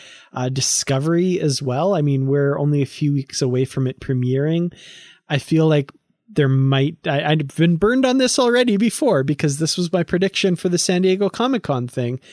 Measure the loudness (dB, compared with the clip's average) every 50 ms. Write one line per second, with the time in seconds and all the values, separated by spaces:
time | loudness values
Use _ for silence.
0 | -20 -20 -20 -20 -20 _ -8 -6 -4 -4 -4 -2 -2 -2 -2 -4 -2 -2 -2 -2
1 | 0 0 0 2 2 0 0 0 0 -2 -2 -2 -2 -4 -2 0 0 0 0 0
2 | 0 0 0 0 0 0 0 2 2 0 0 0 0 0 0 0 0 -2 -4 -2
3 | -2 0 0 -2 -4 -6 -6 -4 -2 0 0 0 -2 -2 -2 -4 -4 -4 -4 -6
4 | -4 -4 -2 0 0 0 0 0 0 0 0 0 -2 -4 -6 -10 -18 -20 -20 -20
5 | -20 -20 -20 _ _ -4 -4 -4 -2 0 2 2 4 4 2 2 0 -2 -8 _
6 | _ _ _ _ _ -6 -2 0 2 2 4 2 2 2 2 2 2 0 -2 -4
7 | -4 -2 -2 0 0 0 0 0 -2 -2 -2 0 2 2 2 2 2 2 2 2
8 | 2 2 2 2 2 2 2 2 2 2 2 2 2 2 2 2 2 0 0 0
9 | 0 2 2 2 2 0 -2 0 -2 -2 -2 -2 -2 -2 -2 -2 -2 -2 0 -2
10 | -2 0 0 0 0 0 0 0 0 0 0 0 -2 -2 -2 0 0 0 0 2
11 | 2 2 2 2 0 -2 -2 -2 -2 0 -2 -2 -2 -2 -4 -4 -4 -6 -6 -4
12 | -4 -4 -4 -8 -10 -16